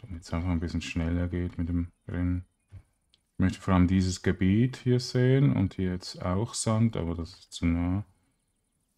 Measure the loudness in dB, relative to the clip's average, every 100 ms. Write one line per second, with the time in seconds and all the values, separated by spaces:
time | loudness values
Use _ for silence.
0 | -14 -14 -6 -4 0 0 -2 -4 -4 -4
1 | 0 0 -2 -2 -4 -4 -2 -2 -4 _
2 | -8 -4 -2 -2 -6 _ _ -20 _ _
3 | _ _ _ _ 0 0 2 4 6 4
4 | 2 0 -2 2 2 4 2 0 0 0
5 | 0 0 4 4 4 2 0 0 -4 -4
6 | -8 -6 -2 -2 -2 -4 0 2 2 2
7 | -4 -4 -8 -12 -18 -4 0 0 0 -2
8 | -4 _ _ _ _ _ _ _ _